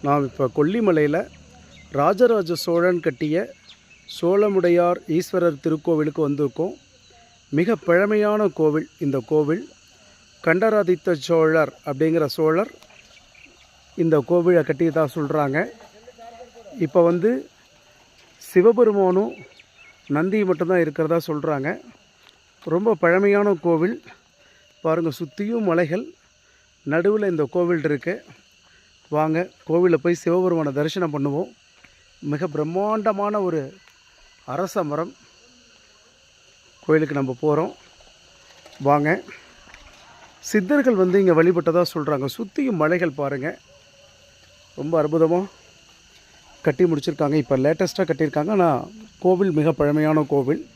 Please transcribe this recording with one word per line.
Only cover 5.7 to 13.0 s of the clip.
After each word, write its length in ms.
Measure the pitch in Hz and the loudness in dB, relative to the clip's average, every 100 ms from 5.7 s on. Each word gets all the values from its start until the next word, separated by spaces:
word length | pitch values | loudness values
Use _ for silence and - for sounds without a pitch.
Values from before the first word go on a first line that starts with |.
| 156 160 160 151 147 151 | -2 0 0 0 -2 -2
வந்திருக்கோம். 440 | 143 143 - 175 - _ _ _ - _ _ _ | 0 -4 -2 -8 -8 _ _ _ -20 _ _ _
மிக 260 | 143 180 214 | -2 0 -2
பழமையான 720 | - 170 202 214 208 214 208 | 2 2 2 2 0 0 -2
கோவில் 420 | - 156 151 - _ | 0 0 0 -4 _
இந்த 240 | 151 135 113 | -4 -4 0
கோவில். 440 | 156 147 175 269 _ _ _ _ _ _ _ | 0 0 -2 -6 _ _ _ _ _ _ _
கண்டராதித்த 680 | - 170 220 214 180 180 - | -2 0 2 0 0 0 0
சோழர் 680 | 165 135 165 156 160 143 - - | -4 0 2 2 2 0 -4 -10
அப்படிங்கிற 400 | 135 156 165 147 | -2 0 0 -2
சோழர் 460 | - 156 160 220 - - - | -2 0 0 -2 -8 -20 -20